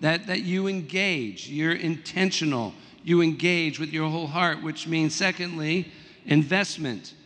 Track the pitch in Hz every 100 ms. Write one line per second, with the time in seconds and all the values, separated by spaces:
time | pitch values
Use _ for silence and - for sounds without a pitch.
0 | 151 170 208 185 180 185 190 190 147 185
1 | 196 160 110 92 123 143 160 170 165 160
2 | - 180 190 - 156 131 107 - - -
3 | - 170 165 143 175 175 160 143 160 156
4 | 156 160 151 165 175 151 156 156 160 160
5 | 156 156 190 180 175 170 151 180 175 -
6 | - - - 147 143 190 196 - 143 104
7 | - -